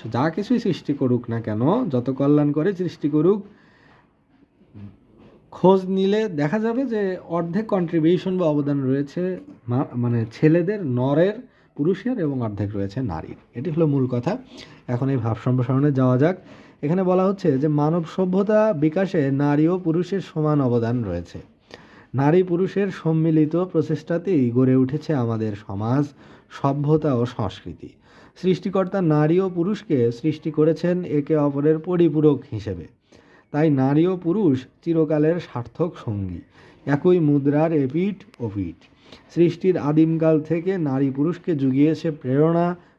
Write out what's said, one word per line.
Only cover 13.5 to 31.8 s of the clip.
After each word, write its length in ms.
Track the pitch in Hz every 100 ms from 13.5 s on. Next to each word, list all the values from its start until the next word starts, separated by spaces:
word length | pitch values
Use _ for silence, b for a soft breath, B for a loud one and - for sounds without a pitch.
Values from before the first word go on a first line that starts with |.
এটি 160 | 120 160
হলো 160 | 156 160
মূল 200 | 139 127
কথা। 300 | 123 123 240 B B B B -
এখন 220 | 123 135
এই 80 | 135
ভাব 200 | 113 110
সম্প্রসারণে 480 | - 127 123 131 147
যাওয়া 260 | 131 131 127
যাক। 180 | 156 185 B B B B
এখানে 200 | 147 180
বলা 220 | 185 185
হচ্ছে 340 | 190 196 175 131
যে 100 | 156
মানব 360 | 147 151 175
সভ্যতা 680 | 160 - 185 190 202 214 220
বিকাশে 580 | 165 156 156 190 185 139
নারী 380 | 139 147 147 160
ও 100 | 185
পুরুষের 420 | 180 160 175 196
সমান 400 | - 160 151 151
অবদান 440 | 127 120 113 123
রয়েছে। 340 | 107 87 87 - - _ B B B B B
নারী 280 | 123 143 175
পুরুষের 460 | 185 170 185 190 202
সম্মিলিত 680 | - 160 160 165 156 151 170
প্রচেষ্টাতেই 920 | 185 160 156 151 - 170 175 170 123
গড়ে 260 | 117 131 131
উঠেছে 380 | 131 139 -
আমাদের 380 | 120 117 113 110 101 -
সমাজ, 380 | 98 110 135 143 B B B B
সভ্যতা 640 | - 139 139 143 156 151
ও 120 | 123 -
সংস্কৃতি। 640 | - 101 - 90 80 - - b b b -
সৃষ্টিকর্তা 640 | 180 185 196 190 185 196
নারী 380 | 170 151 151 180
ও 100 | 190
পুরুষকে 580 | 175 175 214 - 143 117
সৃষ্টি 380 | 120 160 151 165
করেছেন 540 | 151 156 160 175 180
একে 320 | 180 147 143 156
অপরের 420 | 143 139 147
পরিপূরক 640 | 160